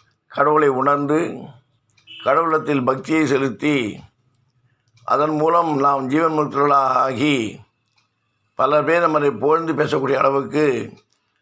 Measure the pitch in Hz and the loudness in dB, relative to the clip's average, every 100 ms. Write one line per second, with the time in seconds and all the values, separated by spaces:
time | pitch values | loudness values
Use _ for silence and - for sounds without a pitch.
0 | _ _ _ - 147 151 147 127 139 143 | _ _ _ -2 2 4 2 2 0 0
1 | 143 156 170 - - - _ _ _ _ | 0 -2 -2 -8 -16 -20 _ _ _ _
2 | - - 107 151 165 156 151 139 123 139 | -20 -6 0 0 2 0 0 -2 0 -2
3 | 139 160 143 139 139 104 151 139 107 - | -2 0 2 0 -2 -2 -2 0 -4 -10
4 | - _ _ _ _ _ _ _ _ _ | -18 _ _ _ _ _ _ _ _ _
5 | - 131 151 151 160 170 165 143 139 139 | -2 0 0 0 2 2 2 0 0 0
6 | 131 151 165 156 139 139 143 139 131 127 | 0 0 0 0 -2 0 2 2 2 0
7 | 131 120 147 135 107 - - _ _ _ | 0 0 0 0 -4 -10 -20 _ _ _
8 | _ _ _ _ _ - 131 151 139 170 | _ _ _ _ _ -4 0 0 2 2
9 | 170 151 143 110 139 160 160 143 147 147 | 2 0 0 0 0 0 0 -2 0 0
10 | 135 135 139 139 131 147 151 117 104 - | 0 2 2 0 -2 0 0 -2 -6 -16
11 | _ _ _ _ | _ _ _ _